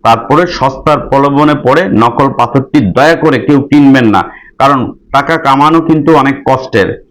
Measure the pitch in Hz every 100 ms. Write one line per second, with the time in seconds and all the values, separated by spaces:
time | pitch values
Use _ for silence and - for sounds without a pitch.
0 | 113 113 - 147 175 - 131 135 - 147
1 | - 135 143 143 151 147 123 143 196 147
2 | 117 - 139 - 120 139 135 151 104 -
3 | 147 165 160 131 104 143 143 147 139 131
4 | 117 98 - - - _ 139 135 113 -
5 | _ 139 143 165 143 135 147 165 156 160
6 | 147 156 135 139 - 127 - 113 92 -
7 | -